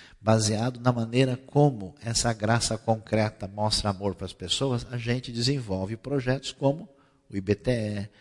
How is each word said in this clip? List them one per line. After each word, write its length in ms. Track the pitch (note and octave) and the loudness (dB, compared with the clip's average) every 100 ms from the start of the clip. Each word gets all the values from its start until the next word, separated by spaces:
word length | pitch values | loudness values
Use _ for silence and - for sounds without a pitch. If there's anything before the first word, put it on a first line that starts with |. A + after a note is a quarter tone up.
| - - | -20 -6
baseado 580 | A2 A2+ G#2 G#2+ B2 B2 | 2 4 4 0 -2 0
na 120 | B2 | 0
maneira 440 | A#2+ A2+ A#2+ C3+ B2 - | 0 0 2 2 0 0
como 480 | D3 D3 A#2 F#2+ - | 4 4 2 -10 -10
essa 300 | A#2 A2+ A#2+ | -4 0 0
graça 440 | G#2+ G#2 A#2 - A2 | 0 2 2 2 -2
concreta 720 | - A2+ - A2 G#2+ - G2 | 0 -2 0 0 0 -2 -10
mostra 420 | G#2 G#2+ - G#2 | -2 0 0 0
amor 240 | F#2+ G2+ | 0 -2
para 120 | F2+ F#2 | -4 -8
as 80 | |
pessoas, 520 | - F#2 - C3+ A#2+ A#2+ | -8 -4 -2 0 -2 -4
a 60 | B2 | -6
gente 340 | A#2 B2+ B2+ | -2 -4 -4
desenvolve 680 | A#2 A#2 C#3+ A2 F#2+ F#2+ A2+ | -2 0 0 -2 -4 -4 -6
projetos 540 | B2+ C#3 B2 C3+ - | -2 -2 0 -2 -2
como 360 | - C#3 D#3 G#3+ _ _ _ - | -2 0 0 -6 _ _ _ -10
o 80 | G2 | -6
I 60 | |
B 140 | F#2+ G2+ | 0 0
T 160 | - | 2
E, 380 | A#2+ G#2+ G#2 G2 _ | -2 -2 -4 -8 _